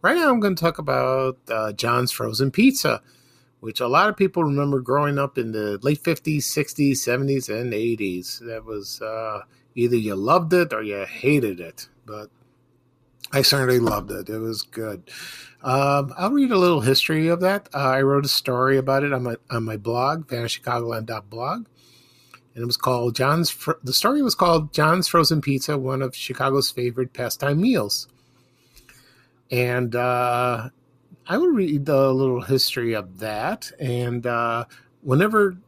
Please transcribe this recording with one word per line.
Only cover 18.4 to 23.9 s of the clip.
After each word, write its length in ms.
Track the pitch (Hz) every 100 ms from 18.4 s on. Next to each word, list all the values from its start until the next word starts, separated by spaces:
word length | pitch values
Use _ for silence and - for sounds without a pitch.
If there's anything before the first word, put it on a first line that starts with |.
| - 123 131 135
about 260 | 131 135
it 80 | 143
on 120 | 135
my, 120 | 123 117 _
on 160 | 120 113
my 100 | 110
blog, 540 | 104 117 131 160 160
Van 160 | 120 117
Chicagoland 640 | - - 123 117 113 113
dot 220 | 110 101
blog, 360 | 110 127 202 220 _ _ _ _ _ _ - _
and 80 | 120
it 60 | 120
was 100 | 120
called 380 | - 123 120 113
John's 340 | 131 160 165
Fr-, 320 | - - 160
the 100 | 127